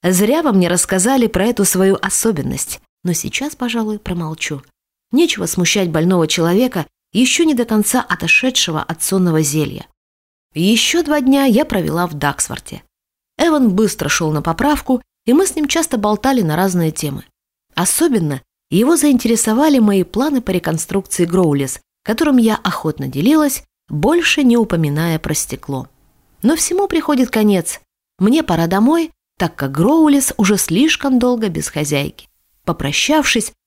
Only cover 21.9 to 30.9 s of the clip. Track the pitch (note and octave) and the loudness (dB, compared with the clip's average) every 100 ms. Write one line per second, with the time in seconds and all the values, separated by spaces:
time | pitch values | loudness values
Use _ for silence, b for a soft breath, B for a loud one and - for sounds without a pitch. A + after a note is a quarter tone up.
21.9 | _ - A3+ D#4 C4 A3+ G#3+ G#3+ - D#3+ | _ -6 -2 2 4 4 0 -4 -4 -6
22.9 | D3+ C3+ C3+ F#3+ D#4 D4 - - _ _ | -6 -6 0 2 4 2 -2 -12 _ _
23.9 | D3+ G#3+ E4+ D#4+ - C4 A#3 A3 E3+ D#3 | -2 0 2 0 2 4 4 2 0 -2
24.9 | D3 E3+ D#3+ - D3+ - - - C#3 B2+ | -2 -2 -2 -4 -6 -6 -10 -8 -10 -10
25.9 | _ _ _ _ _ A3 D#4+ - F4+ G4 | _ _ _ _ _ 0 0 -2 -2 0
26.9 | E4+ D4+ C#4+ B3+ A3 G#3 G3 D#3+ - _ | -2 0 0 0 2 2 2 -2 -10 _
27.9 | _ _ _ G3 D4 D#4 E3 E3 F#3+ A#3 | _ _ _ 2 2 0 0 0 2 2
28.9 | E4+ D#4+ - _ _ F3 - C#3 C#3 F#3+ | 2 -2 -8 _ _ -6 -4 -6 0 2
29.9 | D#4+ D#4 C#4 C4 - G3 G3+ - E3 D#4 | 4 4 4 0 0 0 2 0 0 2